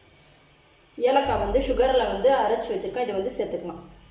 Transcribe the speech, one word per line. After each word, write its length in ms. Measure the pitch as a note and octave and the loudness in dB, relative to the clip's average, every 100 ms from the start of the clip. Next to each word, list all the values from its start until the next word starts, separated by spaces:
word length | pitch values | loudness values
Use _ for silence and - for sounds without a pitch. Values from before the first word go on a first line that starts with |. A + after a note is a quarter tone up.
| _ - - - _ _ _ _ _ - B3 | _ -20 -20 -20 _ _ _ _ _ 0 2
ஏலக்காய் 340 | C#4 C4+ G#3+ | 4 2 -2
வந்து 160 | - B3 C4+ | 0 0 0
சுகரில் 440 | A3 C4 B3+ G#3 | 2 2 2 0
வந்து 160 | G3 B3+ C4 | 2 4 4
அரைச்சு 260 | G#3 - - | 2 0 -2
வச்சிருக்கேன், 340 | F#3+ F3+ B3 A3 | -4 -4 -6 -4
இதை 80 | F#3+ | -2
வந்து 180 | G#3 - | -4 -4
சேர்த்துக்கலாம். 460 | G3+ - F3 - - - - | -4 -6 -8 -12 -16 -20 -16